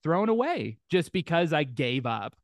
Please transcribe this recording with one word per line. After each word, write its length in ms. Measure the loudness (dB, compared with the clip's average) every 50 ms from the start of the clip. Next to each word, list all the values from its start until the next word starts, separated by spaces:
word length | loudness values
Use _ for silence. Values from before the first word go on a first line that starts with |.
| _
thrown 260 | 0 2 2 2 2
away 480 | 2 2 2 0 -2 -2 -4 -6 -8 _ _ _
just 220 | 0 0 0 0
because 420 | -2 -4 -2 2 2 2 2 2 2
I 100 | 0 0
gave 420 | -2 -2 -2 -2 0 0 -2 -2
up. 300 | -2 -4 -4 -6 -8 _ _